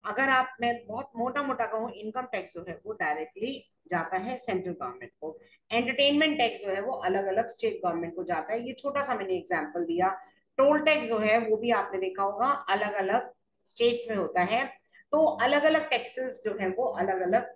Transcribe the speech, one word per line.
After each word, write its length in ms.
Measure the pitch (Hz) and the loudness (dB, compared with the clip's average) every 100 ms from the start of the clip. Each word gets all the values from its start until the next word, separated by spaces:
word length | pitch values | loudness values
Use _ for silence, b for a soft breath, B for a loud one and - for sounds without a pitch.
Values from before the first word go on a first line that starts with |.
अगर 240 | 202 208 269 | -6 0 2
आप, 280 | 262 254 - | 2 0 -2
मैं 260 | 240 240 240 | -2 -2 -6
बहुत 240 | 226 277 233 | -10 -10 -6
मोटा-मोटा 500 | 247 269 269 254 220 | -4 -2 -2 -2 -2
कहूँ, 260 | 220 233 | -2 -6
income 300 | 196 214 254 | -8 -8 -8
tax 320 | 254 202 175 | -6 -6 -8
जो 100 | 170 175 | -12 -12
है 120 | 165 208 | -12 -10
वो 60 | |
directly 800 | 214 156 151 160 - 226 277 _ _ - | -6 -4 -4 -6 -6 -6 -8 _ _ -6
जाता 300 | 170 165 185 | -4 -2 -4
है 200 | 208 254 | -4 -6
central 360 | - 196 - | -4 -4 -4
government 400 | - 127 123 120 _ | -8 -10 -10 -18 _
को, 200 | 156 - B B _ | -12 -12 B B _
Entertainment 680 | 226 240 262 277 294 311 302 | -2 0 2 4 6 2 4
tax 220 | 233 - | 0 0
जो 100 | 202 | -4
है 100 | 196 | -4
वो 120 | 226 | -2
अलग-अलग 540 | 262 185 196 196 202 233 | -2 0 0 0 0 -2
state 340 | - 226 - | -2 -4 -2
government 300 | 180 170 165 | -2 -2 -4
को 100 | 170 | -6
जाता 280 | 175 170 - | -4 -4 -2
है, 140 | 226 247 | -4 -6
ये 60 | |
छोटा 300 | 240 285 285 | -6 -4 -2
सा 120 | 277 | -2
मैंने 200 | 226 196 | -2 -2
example 500 | 180 165 160 151 - | -4 -2 -4 -2 -4
दिया। 240 | 165 170 185 381 B B _ - | -2 2 2 0 B B _ 4
Toll 240 | 277 302 | 6 6
tax 280 | 302 302 233 | 4 2 2
जो 100 | 226 | 0
है 200 | 214 226 | 4 4
वो 180 | 220 214 | 4 0
भी 140 | 240 | 2
आपने 300 | 214 196 190 | 2 0 -2
देखा 220 | 185 196 | -4 -2
होगा 240 | 196 208 254 | -2 0 0
अलग-अलग 840 | 285 - 196 208 202 190 226 - - _ _ | 0 0 0 0 -2 0 0 -2 -16 _ _
states 460 | _ - 240 240 - | _ 2 2 2 -4
में 60 | 208 | -2
होता 260 | 165 180 | 0 0
है, 240 | 180 226 262 - b b b | 2 2 -2 -8 b b b
तो 140 | 302 311 | 4 4
अलग-अलग 640 | - 247 294 302 311 302 | 4 4 4 6 4 2
taxes 520 | 247 - - 254 - | -2 -2 -6 -8 -6
जो 140 | 214 202 | -6 -2
है 80 | 190 | -2
वो 160 | 185 | 0
अलग-अलग 580 | 247 - 190 185 180 220 240 | -2 0 0 0 2 2 0